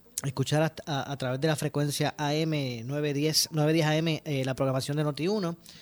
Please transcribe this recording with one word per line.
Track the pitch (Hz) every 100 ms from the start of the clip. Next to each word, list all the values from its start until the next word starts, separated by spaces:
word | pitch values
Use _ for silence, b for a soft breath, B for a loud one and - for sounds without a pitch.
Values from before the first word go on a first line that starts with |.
| - -
escuchar | 135 135 131 151
a, | 160 - -
a, | 143 -
a | 139
través | 127 131
de | 160
la |
frecuencia | 151 151 143 147 139 147 -
A | 147
M | 151 160 151 131 120
nueve | 117 147 147
diez, | 143 156 151 -
nueve | 156 151
diez | 160 151
A | 156
M, | 165 156
eh, | 160 139
la | 131 131
programación | 135 131 - 151
de |
Noti | 147 139 165
uno | 214 175 170 B B